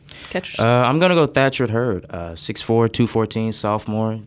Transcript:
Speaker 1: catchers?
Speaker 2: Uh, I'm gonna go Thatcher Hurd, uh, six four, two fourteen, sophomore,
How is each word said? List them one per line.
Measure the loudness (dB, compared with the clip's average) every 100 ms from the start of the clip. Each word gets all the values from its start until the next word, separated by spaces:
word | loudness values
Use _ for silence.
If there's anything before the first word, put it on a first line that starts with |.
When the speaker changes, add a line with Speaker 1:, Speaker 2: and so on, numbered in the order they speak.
| -20 -18 -10
Speaker 1:
catchers? | -8 -6 0
Speaker 2:
Uh, | 2
I'm | 4 4 4
gonna | 4 4
go | 2
Thatcher | 2 2 2 0
Hurd, | 0 0 -2 -6
uh, | -10 -10 -10
six | -10 -6
four, | 0 2 2
two | 2 0
fourteen, | 0 -2 -2 -4
sophomore, | -2 -2 -2 -2 -2 -2 -4